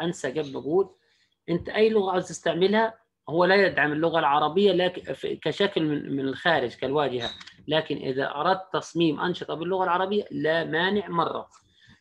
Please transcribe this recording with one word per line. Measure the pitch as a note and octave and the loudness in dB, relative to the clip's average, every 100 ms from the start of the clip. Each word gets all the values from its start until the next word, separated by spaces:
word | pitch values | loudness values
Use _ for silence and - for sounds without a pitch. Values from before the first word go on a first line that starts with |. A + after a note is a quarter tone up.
أنسى | E3+ - C3+ | -6 -4 -6
قبل | C#3+ C#3+ C3 | -4 -6 -8
أقول، | C3 F#3 G3 _ _ _ _ _ - | -2 0 0 _ _ _ _ _ -6
أنت | E3+ - | -6 -4
أي | G#3 A3 | 2 4
لغة | A3 F#3+ | 4 2
عاوز | F3+ F3 | -2 -4
تستعملها، | F3 E3+ E3 F#3+ G#3+ A3+ - _ _ - | -4 -2 2 4 4 2 -2 _ _ -4
هو | D#3+ F3+ | 2 4
لا | G3 | 6
يدعم | F#3+ C#3 D3 | 4 4 0
اللغة | D3+ E3 D#3+ | 2 2 2
العربية، | D3+ D3 D3+ F3 G3+ | 2 2 2 4 4
لكن | E3+ F3+ - - | 4 0 -2 -8
في، | C3+ - C#3 | -8 -6 -4
كشكل | D#3 D3 G3+ F3 | -4 0 0 2
من، | D#3 C#3+ - C#3 | -2 -2 -4 -4
من | C3+ | -4
الخارج | A#2+ F3 D3+ A#2+ - | -2 0 2 0 -4
كالواجهة، | C3 D3+ C3+ B2 A#2 - - - - | -2 0 0 -2 -6 -10 -18 -16 -2
لكن | D#3 D3+ C#3+ | -2 -2 -6
إذا | C3+ C3 C3+ C#3+ | -4 -4 -4 -2
أردت | E3+ F#3+ - | 0 0 -2
تصميم | D#3+ - E3 E3 - | -6 -4 0 0 0
أنشطة | F3+ E3 - | -2 -4 -6
باللغة | D3+ E3+ F#3+ | -6 -4 -2
العربية | F#3 F3 F#3+ G#3 - | 0 0 0 -2 -4
لا | C#3+ D3 E3 | -4 0 0
مانع | D3+ D#3 F#3 G#3 F3+ | 0 0 0 0 -2
مرة. | E3+ C#3+ A#2+ - _ _ _ - - | -2 -2 -4 -10 _ _ _ -20 -20